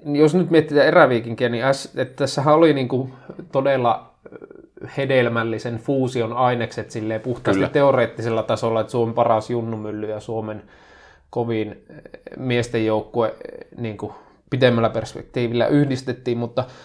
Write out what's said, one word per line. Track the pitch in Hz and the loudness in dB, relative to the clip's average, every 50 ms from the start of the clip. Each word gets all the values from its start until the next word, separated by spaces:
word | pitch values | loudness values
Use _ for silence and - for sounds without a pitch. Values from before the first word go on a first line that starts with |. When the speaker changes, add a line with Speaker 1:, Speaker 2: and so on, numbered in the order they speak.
| - | -6
Speaker 1:
jos | 147 147 143 156 151 170 | -2 4 4 4 6 6
nyt | 185 170 156 | 2 2 4
mietitään | 165 156 151 156 147 147 135 | 4 4 4 4 4 4 4
eräviikinkiä, | 156 160 180 156 127 123 113 117 117 113 113 127 117 | 6 8 6 6 6 4 0 -2 -4 -4 -2 -2 -2
niin | 120 113 123 | -2 0 0
äs-, | 135 139 - - - - 131 | 0 0 0 -4 -10 -6 -6
et | 127 - - | -6 -6 -4
tässähän | - 139 131 - 151 131 151 151 | -4 -4 -2 -2 0 2 4 6
oli | 156 170 160 | 6 6 6
niinku | 143 139 127 123 131 123 131 127 - - - - - - - - | 6 4 0 -2 -2 -2 -4 -6 -10 -18 -20 -18 -18 -18 -12 -4
todella, | - 135 135 139 135 127 120 117 - - - - _ _ - - | -2 0 2 2 2 2 2 0 0 0 -4 -14 _ _ -20 -20
ö, | - - - - - - - _ _ - - - - | -20 -20 -20 -20 -20 -20 -20 _ _ -18 -16 -10 -6
hedelmällisen | 139 139 131 135 127 120 117 113 117 113 117 110 104 - 120 117 | -6 -2 2 2 2 2 2 0 -2 -2 -2 -4 -6 -6 -8 -8
fuusion | 113 - - 139 135 127 120 123 123 113 113 | -8 -4 -2 0 0 0 -2 -2 -2 -4 -2
ainekset | 117 123 127 123 123 117 113 110 - 120 107 - | -2 0 0 0 0 0 -4 -6 -6 -10 -10 -8
silleen | - 113 107 107 110 110 | -8 -8 -6 -4 -6 -6
puhtaasti | - 127 120 - - 123 101 98 | -4 -6 -8 -4 -2 -2 0 0
Speaker 2:
Kyllä. | 92 - | 0 0
Speaker 1:
teoreettisella | - 147 139 139 131 127 117 110 - - 110 120 113 113 | 2 2 4 4 4 4 2 0 -2 -6 -4 -4 -2 -2
tasolla, | 110 - 113 107 123 117 113 110 | -2 -2 -4 -2 -2 -2 -2 -2
että | 107 - | -4 -2
Suomen | - 120 117 113 113 | -2 -2 -2 -2 0
paras | 120 117 117 113 110 110 - | 0 2 2 2 0 0 -2
junnumylly | 120 120 113 113 113 107 107 107 107 107 107 104 | -4 -4 -4 -4 -8 -8 -8 -8 -8 -8 -6 -8
ja | 107 104 | -8 -8
Suomen, | - - 113 113 107 107 107 104 - - - - - _ - - - - _ _ _ - - | -8 -8 -8 -6 -6 -8 -10 -12 -14 -20 -20 -20 -20 _ -20 -20 -20 -20 _ _ _ -10 -6
ö, | 123 117 117 113 110 107 104 - - _ _ - - - - - - - - - | -6 -4 -2 -2 -4 -4 -6 -8 -16 _ _ -20 -20 -20 -20 -20 -20 -18 -18 -14
miesten | - 131 127 120 120 117 - - 113 110 | -8 -4 -2 -2 -2 -2 -2 -2 -2 0
joukkue, | 110 110 107 107 - - 120 113 - | 0 0 0 -2 -4 -2 -2 -2 -2
ö, | - - - - - - - _ - | -2 -8 -16 -16 -16 -16 -20 _ -12
niinku | - 120 110 104 - 107 101 - - - _ _ _ _ - | -10 -8 -8 -8 -8 -12 -12 -12 -16 -20 _ _ _ _ -6
pitemmällä | 147 131 131 123 117 117 113 110 | 0 4 4 4 6 4 2 0
perspektiivillä | - 113 110 - - - - - - 131 120 113 117 120 117 | 0 -2 -6 -8 -12 -14 -14 -8 -4 -4 -2 0 0 0 2
yhdistettiin, | - 147 143 147 139 131 127 - - 113 - - 127 120 117 | 4 4 4 4 2 0 -4 -4 -6 -8 -6 -4 -4 -4 -2
mutta | 120 117 - 127 - - - - - | -4 -4 -4 -4 -4 -6 -8 -20 -20